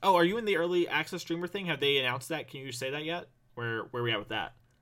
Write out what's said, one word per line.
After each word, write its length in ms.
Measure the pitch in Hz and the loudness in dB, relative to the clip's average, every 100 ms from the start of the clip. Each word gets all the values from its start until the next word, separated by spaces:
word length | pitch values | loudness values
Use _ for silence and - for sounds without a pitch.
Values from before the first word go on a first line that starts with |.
Oh, 120 | 185 180 | 4 6
are 100 | 170 | 6
you 120 | 220 | 4
in 60 | |
the 140 | 214 180 | 0 2
early 320 | 175 180 175 | 2 2 2
access 320 | 147 160 180 | 0 -2 -6
streamer 260 | - 170 175 | -6 -4 -4
thing? 200 | 202 185 | -4 -2
Have 120 | 143 | 0
they 200 | 139 139 | 2 2
announced 280 | 127 123 - | 2 -2 -4
that? 220 | 156 - | -6 -6
Can 100 | 139 | -12
you 140 | 135 | -10
say 160 | 120 131 | -6 -4
that 160 | 147 156 | -4 -4
yet? 240 | 175 - _ _ - | -6 -8 _ _ -6
Where, 280 | 117 113 107 | -4 -4 -4
where 100 | 123 | -2
are 20 | |
we 80 | 120 | 0
at 80 | 110 | 0
with 80 | 104 | -2
that? 280 | 110 80 - _ _ | -4 -4 -8 _ _